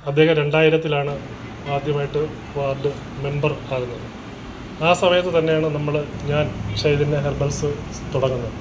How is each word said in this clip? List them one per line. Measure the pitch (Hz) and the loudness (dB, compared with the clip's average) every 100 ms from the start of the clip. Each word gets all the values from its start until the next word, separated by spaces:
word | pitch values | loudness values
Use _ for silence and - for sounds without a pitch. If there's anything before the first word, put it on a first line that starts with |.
| 143 | 0
അദ്ദേഹം | 143 160 156 | 4 6 6
രണ്ടായിരത്തിലാണ് | 147 156 160 160 160 143 143 139 113 - - - 143 | 4 4 6 4 2 0 0 -4 -8 -12 -12 -10 -4
ആദ്യമായിട്ട് | 143 147 143 143 147 151 - - 147 | -2 0 -2 0 -2 -2 -6 -8 -4
വാർഡ് | 139 135 143 135 - - | -2 -2 -2 -4 -10 -6
മെമ്പർ | 139 143 151 143 - | -4 0 0 -2 -4
ആകുന്നത്. | 131 123 113 - - - - - - - - 160 | -4 -4 -8 -12 -12 -14 -14 -14 -14 -14 0 2
ആ | 180 | 6
സമയത്ത് | 185 180 180 170 | 6 4 4 2
തന്നെയാണ് | 160 160 156 147 | 4 2 2 0
നമ്മൾ, | 147 151 143 - 143 | 0 -2 -2 -6 -2
ഞാൻ | 147 160 - - - | 0 0 -2 -6 0
ചൈതന്യ | 151 143 143 147 143 | 2 4 2 2 0
ഹെർബൽസ് | 131 143 - 147 143 - - - | 0 -2 0 -2 -4 -8 -10 -4
തുടങ്ങുന്നത്. | 135 131 123 110 - | 0 2 0 -4 -8